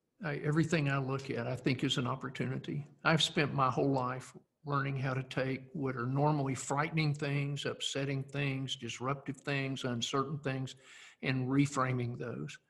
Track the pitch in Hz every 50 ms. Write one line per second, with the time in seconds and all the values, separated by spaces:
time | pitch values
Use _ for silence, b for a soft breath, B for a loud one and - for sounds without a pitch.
0 | _ _ _ _ 208 151 143 - - 151 147 165 156 160 180 160 143 139 139 139
1 | 131 127 135 131 - - 117 117 117 123 131 123 - 139 131 - - 131 - 147
2 | 127 123 123 123 - 131 - - 123 123 131 135 - - - 143 143 - - -
3 | - 151 165 156 - - - 170 147 127 139 139 131 127 120 156 139 139 135 131
4 | 123 123 127 131 - - - - - _ _ _ _ 143 143 139 139 139 139 131
5 | 127 135 131 131 131 - - 139 131 131 135 131 - - - 165 135 131 131 123
6 | 120 127 135 139 143 151 156 147 135 135 131 120 - - 139 139 151 160 160 160
7 | 156 151 143 147 151 143 143 143 143 143 143 139 - 135 110 - - - - 135
8 | 139 139 139 135 135 - - 143 143 139 135 135 135 127 - - 117 117 - -
9 | 120 131 143 139 - - 135 - - 147 143 139 135 135 135 131 - 127 123 117
10 | 117 - - 139 135 139 156 139 - 139 131 131 135 127 - B B B B B
11 | B B B B - 143 131 131 127 127 135 139 147 143 - 135 127 127 127 123
12 | 120 120 123 - 131 120 117 135 151 147 - - b b